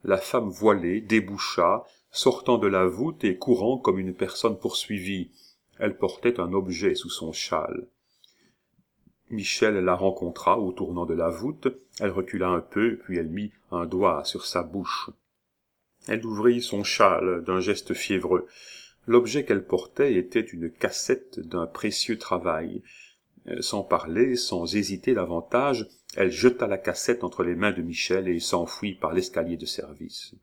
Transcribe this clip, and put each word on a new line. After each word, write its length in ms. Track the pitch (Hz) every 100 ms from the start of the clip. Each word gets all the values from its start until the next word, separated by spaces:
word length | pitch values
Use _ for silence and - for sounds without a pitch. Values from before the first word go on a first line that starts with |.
la 140 | 98 95
femme 320 | - 127 107
voilée 500 | 90 107 101 85 101
déboucha, 800 | 107 113 95 101 - - 87 104 - _ _
sortant 460 | - 139 - - 117
de 100 | 104
la 180 | 95 92
voûte 380 | 92 156 156
et 140 | 104 92
courant 400 | - 120 110 131
comme 200 | - 95
une 160 | 92
personne 440 | 90 95 - 113 104
poursuivie. 720 | - - - 104 92 95 87 _ _ _ _ -
Elle 180 | 104 -
portait 420 | 95 - 120 120
un 140 | 87
objet 420 | 95 92 87 98
sous 160 | 90 85
son 220 | - 80
châle. 540 | - - 82 - - - _ _ _ _ _ _ _ _ _ _ _ _ _ _
Michel 460 | 110 95 - 110 101
la 200 | 92 90
rencontra 640 | 95 95 87 - 95 107
au 100 | 95
tournant 360 | 90 95 87 82
de 80 |
la 160 | 82 82
voûte. 380 | 76 123 156 135 - _ -
Elle 120 | 104
recula 400 | 90 92 98 90
un 100 | 87
peu, 380 | - 101 117 110
puis 140 | - 87
elle 140 | 80
mit 200 | 90 104 _ _
un 140 | 87 85
doigt 360 | 92 95 76
sur 200 | 73 -
sa 180 | - 87
bouche. 480 | 82 95 90 - - - _ _ _ _ _ _ _ _ -
Elle 180 | 110 113
ouvrit 340 | 104 117 120
son 220 | 120 101
châle 640 | 101 - 101 85 90 87 85
d'un 140 | 92
geste 340 | 92 98 -
fiévreux. 520 | - - 95 87 90 - - - - - _ -
L'objet 380 | 117 117 139
qu'elle 200 | 139 101
portait 500 | - 95 - - 143
était 260 | 95 90 117
une 280 | 110 85 82
cassette 680 | - 104 - - 131 - -
d'un 260 | 82 87 82
précieux 520 | - 107 - - 110
travail. 640 | - 90 87 78 82 - - - - _ _ _ -
Euh, 160 | -
sans 220 | - 104
parler, 500 | - 85 80 85 131 120
sans 380 | - 90 85 104
hésiter 380 | 98 95 -
davantage, 720 | 117 87 85 - 123 139 120 107 _ - -
elle 160 | 95
jeta 340 | 82 123 120 110
la 120 | 98
cassette 440 | - - - 120
entre 220 | 90 -
les 100 | 87
mains 180 | 85 101
de 100 | 87
Michel 460 | 85 82 - 92 92
et 120 | 85
s'enfuit 540 | - 90 82 - 104
par 180 | 92 78
l'escalier 440 | 87 90 - 82 85
de 100 | 82
service. 680 | - 73 73 - - - -